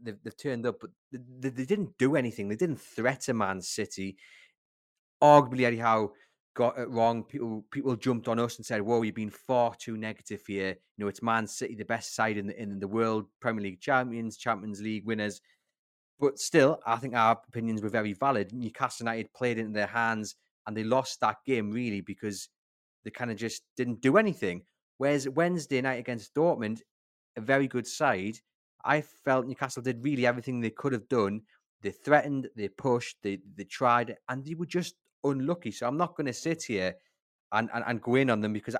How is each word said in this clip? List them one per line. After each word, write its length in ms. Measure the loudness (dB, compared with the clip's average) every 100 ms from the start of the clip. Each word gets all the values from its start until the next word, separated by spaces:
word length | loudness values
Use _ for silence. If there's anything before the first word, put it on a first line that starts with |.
they've, 160 | -14 -12
they've 140 | -14 -10
turned 280 | -6 -4 -4
up, 140 | -4
but 100 | -12 -20 _
they, 80 | -16 -14 -8
they, 100 | -6
they 160 | -6 -2
didn't 320 | 0 -2 2
do 180 | 2 4
anything. 320 | 0 -4 -4
They 80 | 0
didn't 240 | 0 -2
threaten 580 | -8 -2 -2 0 -2 0
Man 240 | 0 -2
City." 560 | -6 -6 -6 -6 -8 -10 -20 -20 -20 _ _ _ _ _ _ _
Arguably, 440 | 10 10 8 2 2
Eddie 120 | 2
Howe 360 | 2 2 2 -6 _ _ _ 0
got 240 | 0 0
it 100 | -4
wrong. 340 | 2 2 2
People, 420 | -4 -8 -6 -6 -8
people 260 | -6 -2 0
jumped 320 | 0 0 0
on 120 | 0
us 180 | 0 -4
and 80 | -4
said, 160 | -2
"Whoa, 220 | 2 2
you've 100 | 2
been 160 | -2 -8
far 460 | -8 -2 2 2 -2
too 220 | -10 -8
negative 440 | -8 -10 -12 -12 -6
here. 220 | -4 -4 -6 _ -6
You 80 | -6
know, 20 |
it's 140 | -4
Man 240 | 0 0 0
City, 300 | -6 -8 -8
the 100 | -6
best 300 | -6 -6 -2
side 220 | 0 0
in 100 | -6
the, 120 | -8
in 200 | -8 -6
the 80 | -4
world, 380 | 0 2 0 -4 _
Premier 220 | -4 -2
League 180 | -6 -6
champions, 560 | 0 0 0 -4 -8 -6
Champions 440 | -4 -4 -4 -8
League 240 | -6 -4 -2
winners." 360 | -2 -2 -6 _ _ _ _ _ _ _ _
But 200 | -2 0
still, 400 | 2 6 6 4 0
I 100 | -2
think 200 | 0 4
our 240 | 4 4 0
opinions 360 | -6 -2 -2
were 60 | 0
very 240 | 0 -2
valid. 400 | 0 2 2 0
Newcastle 520 | -4 -8 -4 -6 -2 -4
United 280 | -4 -6
played 260 | -2 -2 0
into 140 | -2
their 140 | -2 0
hands, 480 | 0 0 0 -4 -10 _ _ -8
and 120 | -4
they 60 |
lost 360 | 2 2 0 -2
that 180 | -2 -2 0
game, 260 | 0 0
really, 280 | -2 -2 -4
because 480 | -6 -8 -6 -8 -12 _ _ _ _ _
they 80 | -16
kinda 240 | -8 -6 -4
just 280 | -6 -6 -12 -6
didn't 240 | -4 0
do 180 | 4 6
anything. 440 | 4 0 -4 -4 -10 _ _ _
Whereas 300 | 0 0 0
Wednesday 540 | 0 2 0 0 0
night 180 | 0 -2
against 340 | -4 -8 -4 2
Dortmund, 460 | 2 2 -2 -4 -10 _ _ _ _ -12
a 60 |
very 260 | 2 2 4
good 200 | -2 -4
side, 500 | 0 2 2 -2 -8 _ _ _ _ 0
I 160 | 0
felt 460 | 0 _ 0 2 0
Newcastle 340 | -4 -6 -4
did 240 | -4 -2 -2
really 200 | 2 2
everything 360 | 2 -2 -4
they 80 | -4
could 240 | -2 -2
have 160 | -2 0
done. 320 | 2 2 -2 -10 _ _ _
They 100 | -8
threatened, 560 | -6 4 4 4 -2 -4 -6
they 140 | -8
pushed, 480 | -2 2 2 0 -6
they, 160 | -4 -4 -8 -14
they 100 | -12
tried, 500 | 0 4 4 2 -8 -8
and 160 | -8 -6
they 80 |
were 120 | -8 -4
just 300 | -4 -4 -10 _ _ 0
unlucky. 460 | 0 0 -2 -4
So 160 | -2 -2
I'm 100 | 0
not 180 | -2 -2
gonna 160 | -4
sit 320 | -2 -2 -2
here 320 | -2 -2 -2 -4 _ _ _ _ _
and, 180 | -2 0
and, 100 | -4 -4
and 160 | -4
go 140 | 2 4
in 140 | 4
on 100 | 2
them 140 | 0
because 240 | -2 -4